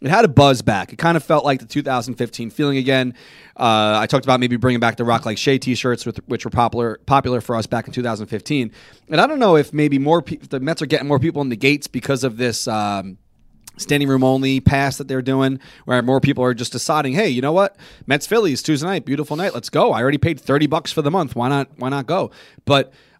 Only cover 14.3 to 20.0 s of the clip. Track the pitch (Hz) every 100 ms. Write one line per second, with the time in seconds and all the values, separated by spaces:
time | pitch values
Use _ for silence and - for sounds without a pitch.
14.3 | 131 135 135 - 139 139 127 139 131 127
15.3 | 135 135 135 - - - 123 120 131 139
16.3 | 123 127 117 117 123 - 151 139 147 208
17.3 | 123 139 175 196 _ - - - 143 -
18.3 | 226 190 123 - 143 170 180 120 143 143
19.3 | 151 190 120 - 147 202 113